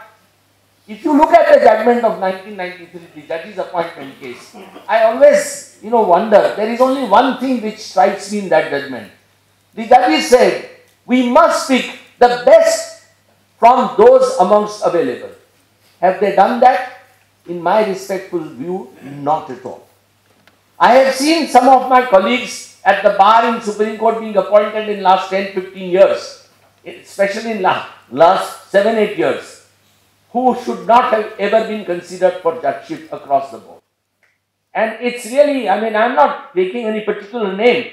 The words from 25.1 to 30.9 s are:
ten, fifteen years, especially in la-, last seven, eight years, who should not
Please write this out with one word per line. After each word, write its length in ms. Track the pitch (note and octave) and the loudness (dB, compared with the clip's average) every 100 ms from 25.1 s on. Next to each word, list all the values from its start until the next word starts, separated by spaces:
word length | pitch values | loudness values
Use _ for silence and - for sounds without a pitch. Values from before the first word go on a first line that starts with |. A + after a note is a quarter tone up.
| F#3+ - | 0 0
ten, 220 | F#3+ G3 | -6 -4
fifteen 380 | F#3 - F#3+ F#3 | -8 -10 -12 -4
years, 580 | F3+ F#3+ - - - _ _ _ _ | 2 4 2 -8 -20 _ _ _ _
especially 680 | E3 - - - G3 G#3 A3+ | -20 -20 -16 -6 -4 -4 -8
in 100 | G#3+ | -4
la-, 240 | F3+ C3+ - - _ | -4 -4 -8 -20 _
last 600 | B2 E3+ F#3+ - - - | 2 2 2 -4 -12 -4
seven, 260 | G3 G#3 A3+ | 0 0 0
eight 200 | G#3 D#3+ | -2 -2
years, 500 | D3 A2 - - _ _ _ _ _ _ _ | -4 -4 -10 -20 _ _ _ _ _ _ _
who 240 | A#3 B3+ A#3+ | -2 -2 -2
should 240 | - G3 | -6 -8
not 260 | F3 | 0